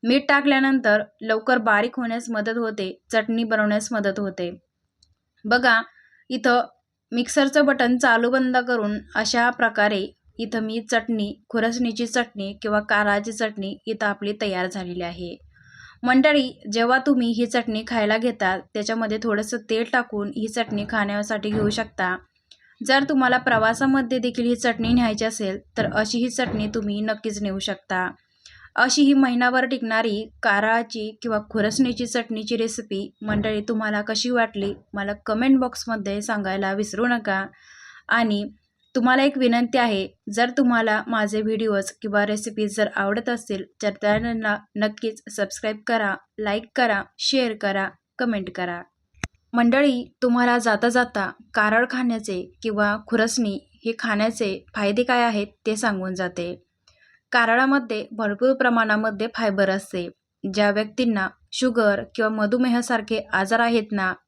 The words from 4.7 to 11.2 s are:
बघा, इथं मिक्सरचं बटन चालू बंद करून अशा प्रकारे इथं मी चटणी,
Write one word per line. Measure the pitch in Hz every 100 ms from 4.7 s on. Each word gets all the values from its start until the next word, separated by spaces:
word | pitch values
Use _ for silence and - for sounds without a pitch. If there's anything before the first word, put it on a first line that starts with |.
| _ _ _ _ _ _ _
बघा, | 214 247 247 226 226 _ _ _ _
इथं | 254 254 240 - _ _ _ _
मिक्सरचं | 233 247 - 277 294
बटन | 285 262 247 247
चालू | 262 233 233
बंद | 262 254 254
करून | 247 240 208 208 -
अशा | - 220 240 240
प्रकारे | 247 233 220 208 208 190 - _ -
इथं | 226 226
मी | 220 226 220
चटणी, | 233 226 226